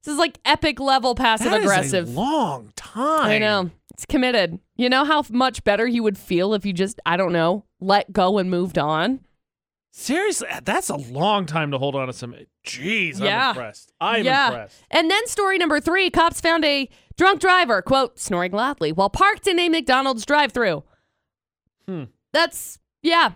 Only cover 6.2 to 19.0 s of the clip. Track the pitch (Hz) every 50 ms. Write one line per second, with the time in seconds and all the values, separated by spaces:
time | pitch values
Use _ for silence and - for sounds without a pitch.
6.2 | - - 185 170 180 202 220 202 - 202 185 170 190 196 - - - 160 170 180
7.2 | 190 170 175 170 165 170 190 208 - _ _ _ 185 190 196 202 - - 185 208
8.2 | 185 185 208 208 185 185 185 175 180 180 - 170 143 151 156 156 170 226 262 262
9.2 | _ _ _ _ _ _ _ _ _ _ _ _ _ _ _ - - - 269 349
10.2 | 403 427 330 - - - - - 123 - 208 370 - - - 147 135 117 127 139
11.2 | 170 208 208 202 185 147 151 165 151 143 139 131 135 143 135 139 131 127 120 -
12.2 | 127 120 117 - - _ _ _ _ - - 127 135 185 220 214 185 165 143 196
13.2 | 202 202 202 233 269 262 208 131 120 107 - - - _ _ _ 170 202 226 226
14.2 | 208 254 262 277 277 240 127 117 107 98 - _ _ _ - 311 330 320 381 415
15.2 | 453 - - - 403 381 381 370 349 311 302 294 - 330 339 381 381 349 - 339
16.2 | 330 339 330 - - 330 330 330 311 294 285 277 277 - - _ _ _ - -
17.2 | 330 381 403 - - 381 359 359 349 240 220 190 180 - 262 - 247 240 _ -
18.2 | - - 196 175 175 185 185 208 240 269 294 _ 170 151 160 170